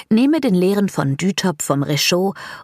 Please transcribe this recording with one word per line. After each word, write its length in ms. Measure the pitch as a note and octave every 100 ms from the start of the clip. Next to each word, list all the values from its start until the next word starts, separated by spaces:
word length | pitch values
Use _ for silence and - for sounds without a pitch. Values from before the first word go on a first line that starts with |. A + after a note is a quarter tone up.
| -
nehme 320 | A3 C4+ D#4
den 140 | C4+ F3+
leeren 340 | F3+ G3+ G3+
Fondue-Topf 760 | - C#3 C#3 F#3 - F#3+ D#3
vom 200 | - C#3+
Réchaud 520 | C#3+ C#3 - F3+ F#3+ - - -